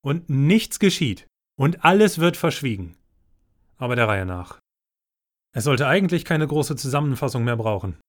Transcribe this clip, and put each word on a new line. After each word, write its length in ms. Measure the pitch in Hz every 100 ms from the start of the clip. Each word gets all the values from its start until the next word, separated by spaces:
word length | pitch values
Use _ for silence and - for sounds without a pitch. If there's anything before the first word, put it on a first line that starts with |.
Und 260 | 139 165 -
nichts 480 | 135 143 220 - -
geschieht 480 | 196 - 139 92 _ _ _ -
und 260 | 139 165
alles 360 | 160 190 214 160
wird 160 | 170 170
verschwiegen. 600 | 165 - 135 101 85 - _ _ _ _ _ _ _ _
Aber 180 | 123 123
der 100 | 110
Reihe 200 | 98 92
nach. 340 | 90 87 - _ _ _ _ _ _ _ _ _
Es 120 | 131
sollte 240 | 110 131 139
eigentlich 360 | 180 190 175
keine 220 | - 156 151
große 300 | 147 143 139
Zusammenfassung 680 | 135 143 147 127 135 123
mehr 140 | 117 117
brauchen. 420 | 110 101 95 82